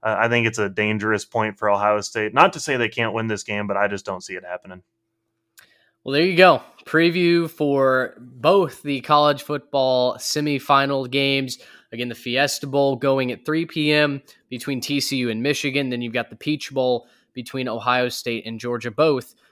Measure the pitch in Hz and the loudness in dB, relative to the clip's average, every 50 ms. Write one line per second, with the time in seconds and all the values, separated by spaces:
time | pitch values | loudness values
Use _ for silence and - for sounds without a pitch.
0 | - 110 107 95 113 117 120 120 113 110 110 113 104 98 95 107 107 107 107 104 | -4 -2 0 2 2 2 2 2 2 0 0 -2 -2 -2 -2 -2 -2 0 0 0
1 | 104 110 110 98 - - - 113 107 107 101 - 107 104 101 101 104 104 104 104 | 0 0 -2 -2 -4 -4 -4 -2 -2 -2 -4 -2 0 0 0 2 2 2 2 0
2 | 98 - - 113 107 104 107 139 165 - - 156 - 151 135 123 117 104 - 123 | -2 -4 -4 -4 -4 0 4 4 4 4 4 -2 -4 -4 -2 0 -2 -2 -2 -2
3 | 117 110 104 113 113 113 107 98 - - 104 104 104 101 98 98 104 101 101 95 | -4 -2 -2 -4 -4 -4 -4 -6 -6 -6 -6 -4 -4 -2 -2 0 0 0 -2 -4
4 | - - 95 92 - - 92 90 90 87 90 90 - 92 92 92 - _ _ _ | -8 -8 -10 -10 -10 -12 -12 -12 -10 -10 -12 -12 -12 -16 -20 -20 -20 _ _ _
5 | _ _ _ _ _ _ _ _ _ _ _ - - _ _ _ _ _ _ _ | _ _ _ _ _ _ _ _ _ _ _ -20 -20 _ _ _ _ _ _ _
6 | - - 139 147 170 190 175 165 185 180 147 117 - - _ - - - - 160 | -8 -2 0 2 2 2 6 8 8 8 8 6 2 -8 _ -20 -8 -2 2 2
7 | 170 170 165 180 175 170 170 170 170 160 - - 151 143 139 135 135 131 131 127 | 2 2 2 2 2 4 4 2 2 -2 -2 -2 0 2 2 4 4 4 2 2
8 | 123 - - - 123 123 131 123 120 156 196 202 180 135 - - - 147 139 131 | 0 -2 -6 -14 -20 -20 -10 0 2 4 4 4 4 0 -2 -8 -6 -4 -4 -4
9 | - - 151 147 147 147 143 135 - - 147 147 - _ - 139 131 131 127 127 | 2 4 4 6 6 4 2 0 -4 -6 -6 -6 -6 _ 0 0 2 2 2 2
10 | 123 127 - - - - - 151 147 151 143 135 - - 143 139 139 139 139 135 | 2 2 0 -2 -6 -4 -4 -2 -2 -2 -2 -2 2 2 4 4 4 2 0 -4
11 | 131 123 131 139 139 139 139 135 135 127 - - - - - - _ _ 120 117 | -4 -2 -2 0 2 2 2 0 -2 -4 -8 -12 -16 -20 -20 -20 _ _ -10 -8
12 | 123 123 113 - - 123 120 131 143 139 - - - 139 135 143 139 139 135 117 | -8 -8 -8 -8 -8 -4 0 0 0 0 -2 -4 -6 -2 0 2 2 2 0 0
13 | 143 139 135 135 127 123 117 - - - 156 160 170 165 - 160 151 147 151 151 | 0 0 0 0 0 -2 -6 -6 -6 -4 -4 -4 -4 -4 -4 -2 0 2 2 4
14 | 147 143 139 139 - - - _ _ _ 127 120 - 147 139 123 - - 143 143 | 2 2 0 -4 -10 -16 -20 _ _ _ -12 -8 -6 -4 -4 -4 -4 -4 -2 -2
15 | - - 139 127 123 120 110 110 123 143 143 - - 139 131 143 139 127 123 120 | -2 -2 -2 -2 -2 -2 -2 -2 -2 -2 -2 -2 -2 -4 -2 -2 -2 -2 -4 -6
16 | 120 117 113 123 117 - - - - 151 151 143 - - 139 135 127 127 123 120 | -6 -4 -4 -4 -6 -6 -10 -8 -4 -4 -4 -4 -6 -6 -4 -2 0 0 0 -2
17 | - _ _ _ _ _ _ 127 117 - - 131 127 123 110 113 101 123 123 127 | -4 _ _ _ _ _ _ -16 -12 -10 -8 -6 -6 -6 -6 -4 -2 0 0 2
18 | 127 123 - - - 123 113 113 - 113 113 107 - 120 120 117 113 120 104 - | 0 -2 -4 -6 -6 -6 -6 -6 -6 -10 -10 -8 -6 -6 -6 -6 -6 -6 -2 0
19 | 156 160 143 127 117 - - _ _ _ | 2 2 2 0 -4 -10 -16 _ _ _